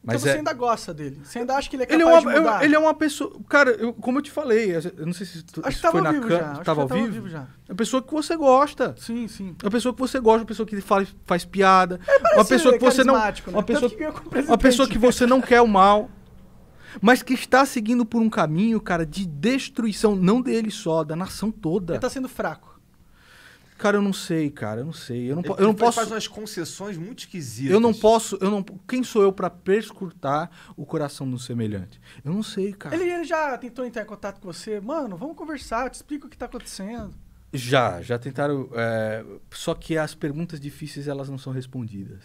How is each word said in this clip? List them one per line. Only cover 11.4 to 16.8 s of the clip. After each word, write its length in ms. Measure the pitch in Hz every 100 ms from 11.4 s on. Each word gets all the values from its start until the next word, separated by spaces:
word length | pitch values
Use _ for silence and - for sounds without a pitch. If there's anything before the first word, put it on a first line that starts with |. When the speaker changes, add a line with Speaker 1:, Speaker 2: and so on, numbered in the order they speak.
| 180
Speaker 2:
piada. 540 | 190 190 190 180 180 -
Speaker 1:
É, 140 | 554
parece 160 | 622 605
Speaker 2:
Uma 60 | -
pessoa 280 | 262 - 233
que 60 |
você 200 | 247 262
não, 100 | 262
Speaker 1:
carismático, 360 | 262 208 196 -
né? 60 | 190
Speaker 2:
uma 60 |
pessoa, 180 | 208 285 247
Speaker 1:
Tanto 40 |
que 60 | 214
ganhou 140 | 311
como 120 | - -
Speaker 2:
uma 40 | - 277 233
pessoa 0 |
Speaker 1:
presidente. 320 | 262 247 262
Speaker 2:
que 60 | 214
você 280 | 247 - 240
não 160 | 262
quer 200 | 247 240
o 60 | 233
mal, 420 | 196 196 208 214 - - - - - - -